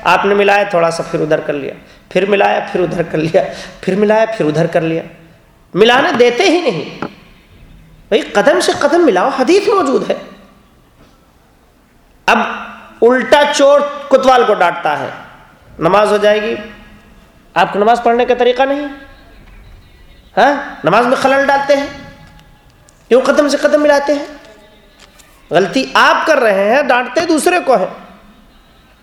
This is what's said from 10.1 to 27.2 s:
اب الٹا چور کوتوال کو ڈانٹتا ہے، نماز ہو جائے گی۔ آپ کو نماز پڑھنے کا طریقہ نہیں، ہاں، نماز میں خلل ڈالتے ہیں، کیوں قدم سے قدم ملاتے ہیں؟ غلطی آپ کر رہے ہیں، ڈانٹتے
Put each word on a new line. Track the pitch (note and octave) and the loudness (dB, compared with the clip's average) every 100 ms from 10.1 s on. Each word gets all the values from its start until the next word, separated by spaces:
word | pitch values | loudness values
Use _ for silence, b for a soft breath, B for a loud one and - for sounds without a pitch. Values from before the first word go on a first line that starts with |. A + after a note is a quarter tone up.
| - - - - _ _ _ _ _ _ _ _ _ _ _ _ _ _ _ _ _ - | -8 -8 -20 -20 _ _ _ _ _ _ _ _ _ _ _ _ _ _ _ _ _ -2
اب | A3+ - - - - - - | 0 -2 -8 -14 -20 -20 0
الٹا | A#3 B3+ - D4 D4 D4 | 2 2 2 2 2 2
چور | C#4 C#4+ C#4+ - - | 4 4 0 -8 0
کوتوال | C4 B3+ B3+ A3 | 2 4 4 2
کو | |
ڈانٹتا | F#3+ F3 E3 D#3+ C#3+ | 2 0 0 -4 -4
ہے، | B2+ - - - - _ - - | -8 -12 -20 -20 -20 _ -20 -4
نماز | E3 G3 G#3 | 0 2 2
ہو | G#3 | 2
جائے | G#3 G#3+ | 2 0
گی۔ | G#3+ A3 G#3+ - - - - - _ _ _ | -2 -8 -12 -20 -20 -20 -20 -20 _ _ _
آپ | E3 F#3 | -2 0
کو | F#3+ | 0
نماز | G#3 A#3 | 0 2
پڑھنے | A#3 A#3+ B3 | 0 0 0
کا | |
طریقہ | A#3+ B3 B3 | 0 0 0
نہیں، | C4+ C#4+ D4 - - - - - - - - - - - - - - - | -2 -2 -6 -14 -20 -20 -20 -20 -20 -20 -20 -20 -20 -20 -20 -20 -6 0
ہاں، | B3 C#4 - - | 0 0 -8 -6
نماز | - G#3 B3 | 0 0 2
میں | B3+ | 0
خلل | C4 C4+ C#4 | 0 0 2
ڈالتے | C#4 C#4 C#4 | 0 0 -2
ہیں، | C#4+ - - - - - - - _ _ _ _ _ | -2 -12 -18 -20 -20 -20 -20 -20 _ _ _ _ _
کیوں | B3 | 2
قدم | C4 D4 D4 | 2 2 2
سے | C#4+ | 0
قدم | D4 D4 | 0 2
ملاتے | D4 C#4+ - | 2 2 0
ہیں؟ | C#4+ - - - - - _ _ _ - _ _ _ _ | -4 -4 -16 -20 -20 -20 _ _ _ -20 _ _ _ _
غلطی | D#3 G3 C4 - | -2 0 -2 -2
آپ | G#3 C4+ D#4+ - | 2 2 2 0
کر | C#4+ | 2
رہے | A3+ G3 G3+ C4 | 2 2 2 0
ہیں، | |
ڈانٹتے | C4 B3 A#3+ D#4+ | 2 0 0 -4